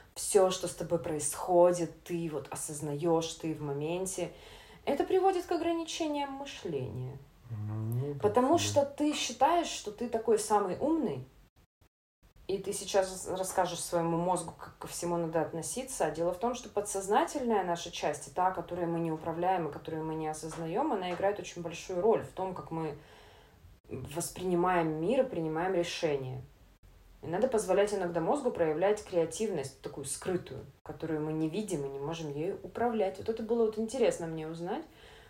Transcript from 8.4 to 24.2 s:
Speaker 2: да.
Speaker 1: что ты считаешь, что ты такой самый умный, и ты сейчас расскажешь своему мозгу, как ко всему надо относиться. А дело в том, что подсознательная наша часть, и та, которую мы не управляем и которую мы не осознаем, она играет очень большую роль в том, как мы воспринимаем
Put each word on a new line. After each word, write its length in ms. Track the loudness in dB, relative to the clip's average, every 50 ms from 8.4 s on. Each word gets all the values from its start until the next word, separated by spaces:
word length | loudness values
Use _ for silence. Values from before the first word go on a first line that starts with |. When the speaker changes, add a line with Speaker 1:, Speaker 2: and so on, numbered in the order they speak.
| 6 6
Speaker 2:
да. 60 | 6 4
Speaker 1:
что 260 | 4 4 4 4 4
ты 280 | 2 2 0 2 2 2
считаешь, 520 | 0 -2 -4 2 4 6 6 6 4 2 0
что 220 | -4 -8 -8 -8
ты 180 | -6 -6 -4 -2
такой 300 | -2 0 4 4 4 4
самый 400 | 4 4 4 4 4 2 0 0
умный, 480 | 0 2 2 2 2 0 -2 -4 -8 -12 -18 -20 -20 _ _ _ _ _ _ _ _ _ _ _ _ _ _ _ _ _ -20 -14 -8
и 120 | -6 -6 -4
ты 140 | -4 -4
сейчас 540 | -6 -6 -2 2 4 4 4 2 0 -6 -6 -4
расскажешь 520 | -4 -4 -4 0 2 2 2 2 0 -4
своему 360 | -4 0 0 2 2 2 2 2
мозгу, 340 | 2 2 0 0 -2 -6 -12
как 220 | -14 -16 -16 -14 -14
ко 80 | -12
всему 300 | -12 -8 -6 -4 -2 0
надо 240 | 0 0 0 0 0
относиться. 640 | 0 0 -2 -6 -6 -6 -6 -6 -6 -6 -2 0 0
А 40 | 0
дело 220 | 2 2 0 0
в 60 | 0 0
том, 160 | 0 -2 -2
что 140 | -4 -8 -6
подсознательная 960 | -4 -4 -2 -2 -4 -4 0 2 4 4 4 2 0 -2 0 2 2 2 2
наша 260 | 0 -2 -4 -4 -8
часть, 380 | -6 -2 -2 -2 -2 -4 -8 -6
и 20 |
та, 200 | 0 0 2 2
которую 360 | 2 -2 -4 -6 -4 -2 -2 0
мы 120 | 0 0
не 100 | 0 0
управляем 560 | -2 -2 -4 -4 -2 0 2 2 2 2 0 -2
и 40 |
которую 320 | -6 -8 -8 -6 -6 -4 -4
мы 100 | -4 -4
не 140 | -4 -4 -4
осознаем, 640 | -4 -6 -8 -8 -8 -6 -6 -2 0 0 0 0
она 180 | 0 -2 -2 -4
играет 280 | -2 0 0 0 0 -2
очень 220 | -4 -10 -8 -8
большую 380 | -8 -8 -8 -8 -8 -4 0 2
роль 220 | 4 6 4 4
в 100 | 2 -4
том, 220 | -6 -6 -4 -4 -4
как 160 | -6 -8 -8
мы 260 | -6 -4 -4 -6 -6 -8 -14 -20 -20 -20 -20 -20 -20 -20 -20 -20 -20 -20 -20 -20 -20 -20 _ -12
воспринимаем 1120 | -10 -10 -8 -8 -6 -6